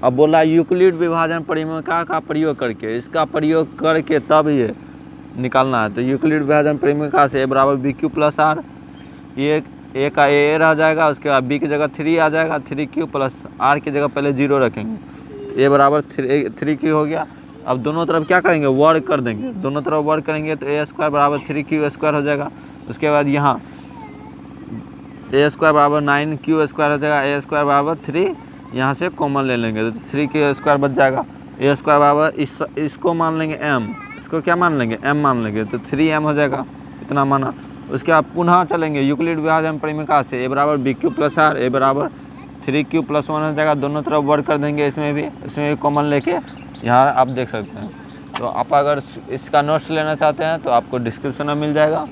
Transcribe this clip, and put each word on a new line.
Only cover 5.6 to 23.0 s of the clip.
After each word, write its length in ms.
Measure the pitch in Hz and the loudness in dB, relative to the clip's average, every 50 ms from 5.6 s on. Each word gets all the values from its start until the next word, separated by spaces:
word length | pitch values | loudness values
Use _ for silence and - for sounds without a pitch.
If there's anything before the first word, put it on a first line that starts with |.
| 131 135 127 120 110 | 2 2 2 0 0
है। 120 | 107 101 | 0 -2
तो 60 | 113 123 | -2 -2
यूक्लिड 400 | 127 135 131 151 160 151 151 147 | -2 -2 0 0 0 0 0 0
विभाजन 340 | 135 151 151 147 151 147 | 2 2 2 4 2 0
परिमेय 340 | 143 - 139 147 147 151 147 143 143 | 2 0 0 0 0 -2 0 2 2
से 260 | 143 135 123 135 131 | 2 4 2 0 0
a 40 | 131 | 2
बराबर 260 | 135 135 135 139 139 | 4 4 4 4 2
बी 160 | 135 127 139 131 | 2 0 -2 -2
क्यू 160 | - - 156 | -2 -4 -4
plus 300 | - - 151 151 147 - | 0 2 0 0 2 2
r, 160 | 151 156 156 165 302 - - - - - - - - - - - - - - 123 | 2 2 2 -2 -6 -12 -18 -20 -20 -20 -20 -20 -20 -20 -20 -20 -20 -16 -8 -4
ये 240 | 139 147 151 156 - - - - - - - | -2 0 0 0 -2 -6 -18 -20 -20 -10 -4
a 140 | 127 135 147 | -2 -2 -2
का 140 | 143 - 143 | 2 4 4
a 340 | 139 143 143 143 147 156 160 | 4 6 4 4 4 4 4
रह 160 | 160 160 160 | 4 4 4
जाएगा, 340 | 151 160 160 160 156 160 151 | 4 4 2 2 4 2 2
उसके 200 | 143 - - 147 | 0 0 -2 0
बाद 200 | 139 131 127 123 | 2 2 2 0
b 80 | 143 143 | -2 -2
की 80 | 151 | 0
जगह 200 | 156 147 143 151 143 | -2 0 0 0 -2
थ्री 280 | 143 - 151 156 165 165 | -2 -4 -2 0 2 4
आ 100 | 160 156 | 2 2
जाएगा, 300 | 151 160 160 160 160 147 | 2 2 0 0 -2 -4
थ्री 260 | 131 - - 143 151 | -6 -6 -6 -6 -6
क्यू 200 | 135 - 302 165 - | -4 -4 -6 -6 -4
plus 360 | - 143 135 131 120 - - - - - 113 | -2 -2 -2 -2 -4 -8 -18 -18 -8 0 2
r 140 | 135 143 147 | 2 2 2
की 100 | - 156 | 0 -2
जगह 160 | 139 143 143 143 | -2 0 0 0
पहले 240 | 117 143 143 143 143 | -2 0 0 0 0
ज़ीरो 260 | 127 143 139 143 139 | 0 2 2 4 2
रखेंगे, 400 | 131 117 104 113 107 110 113 - - - - - - - - - - - - - | 2 2 0 -4 -8 -8 -8 -10 -12 -16 -18 -18 -18 -16 -16 -14 -12 -8 0 2
a 120 | 135 139 | 4 4
बराबर 300 | 139 139 139 139 147 151 143 | 6 6 6 6 4 2 -2
थ्री, 460 | 143 - - 135 127 139 147 139 104 | -2 -6 -4 -2 0 0 0 0 -2
थ्री 260 | 117 - - 143 156 | -6 -6 -4 -4 -2
क्यू 200 | 135 - 156 156 | -2 0 0 2
हो 80 | 151 151 | 2 0
गया। 220 | 147 160 151 156 - - - - - - - - | 0 -2 -4 -6 -8 -10 -20 -20 -20 -20 -14 -4
अब 120 | - 127 127 | -4 -4 -2
दोनों 260 | 113 147 151 165 170 | -2 -2 -2 -2 0
तरफ 200 | - 165 165 156 | 0 0 0 2
क्या 120 | 135 185 180 | 2 2 2
करेंगे? 260 | 156 180 170 160 147 139 | 4 4 2 4 2 2
वर्ग 340 | 131 131 147 156 160 160 - | 4 6 6 6 6 4 2
कर 180 | - 151 147 | 0 -2 0
देंगे, 300 | 127 120 110 107 107 262 233 | 0 -2 -4 -4 -6 -8 -8
दोनों 280 | 196 185 135 139 147 139 | -6 -6 -4 -4 -4 -4
तरफ 220 | 143 156 156 147 | -2 -2 0 0
वर्ग 180 | 147 156 156 147 | 0 0 -2 -2
करेंगे 300 | - 156 151 151 156 156 | -4 -4 -4 -2 -4 -6
तो 100 | 147 143 | -4 -4
ए 180 | 139 147 147 151 | -4 -2 -2 -2
स्क्वायर 260 | 147 143 - 156 151 143 | -4 -4 -4 -2 0 2
बराबर 260 | 147 143 143 147 143 | 2 2 2 2 -2
थ्री 220 | - - 151 151 143 | -4 -4 -6 -6 -4
क्यू 260 | - 156 156 151 143 | -2 -2 0 0 -2
स्क्वायर 240 | 143 - - 151 147 | -4 -2 -2 0 0
हो 60 | 147 143 | 0 0
जाएगा। 280 | 147 147 143 143 143 - - - - - - - - | 0 -2 -2 -4 -8 -10 -16 -20 -20 -20 -20 -14 -14
उसके 200 | 117 - | -8 -2